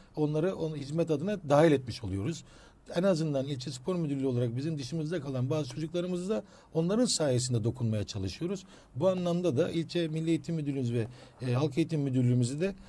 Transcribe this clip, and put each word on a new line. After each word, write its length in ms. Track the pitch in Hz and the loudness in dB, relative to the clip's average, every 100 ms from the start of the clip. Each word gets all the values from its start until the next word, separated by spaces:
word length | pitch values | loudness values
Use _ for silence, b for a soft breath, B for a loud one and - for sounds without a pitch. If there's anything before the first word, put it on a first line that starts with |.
| B - | B -2
onları, 400 | 151 156 170 185 | -2 0 -2 -2
on-, 200 | 160 156 | -6 -6
hizmet 340 | 135 156 165 | -6 -2 0
adına 260 | 151 180 208 139 | 0 -2 -4 4
dahil 240 | 143 165 | 6 8
etmiş 320 | 139 123 104 | 6 2 -8
oluyoruz. 400 | 98 95 107 165 - B B B - 175 | -4 -4 -2 -4 -10 B B B -8 0
En 60 | |
azından 420 | 190 170 156 139 131 | 2 2 2 -2 -2
ilçe 240 | 139 123 | -6 -8
spor 260 | 139 - 180 | -8 -4 -2
müdürlüğü 300 | 160 139 135 | -2 0 0
olarak 300 | 123 123 117 | 0 0 -2
bizim 220 | 147 156 | -4 -4
dışımızda 420 | 135 165 151 175 | -4 -4 -4 -4
kalan 300 | 135 131 127 | -4 -2 0
bazı 180 | 156 143 | 0 -2
çocuklarımızı 640 | 139 160 175 180 180 180 | -6 -6 -4 -2 -2 -2
da 120 | 214 - B B | -4 -6 B B
onların 300 | 156 165 214 | -2 0 2
sayesinde 600 | 247 - 151 127 127 120 | 2 2 2 2 2 2
dokunmaya 400 | 113 - 113 107 | 0 0 0 0
çalışıyoruz. 600 | 98 104 98 - 175 196 - B B - | -2 -4 -4 -4 -4 -4 -8 B B 0
Bu 120 | 180 | 2
anlamda 480 | 185 175 170 175 127 | 2 2 2 2 2
da 140 | 180 | 2
ilçe 380 | 175 160 175 165 | 0 -2 -2 -2
Milli 200 | 156 160 | -2 0
Eğitim 240 | 165 - | 0 0
Müdürlüğümüz 380 | 165 143 139 123 | -4 -2 -2 0
ve, 140 | 120 110 B B B 127 | 0 -2 B B B -2
e, 60 | |
Halk 260 | 123 156 165 | 0 0 0
Eğitim 220 | 160 160 | 0 2
Müdürlüğümüzü 600 | 139 127 123 123 120 143 | 0 2 4 4 2 0
de, 140 | 185 190 | -4 -4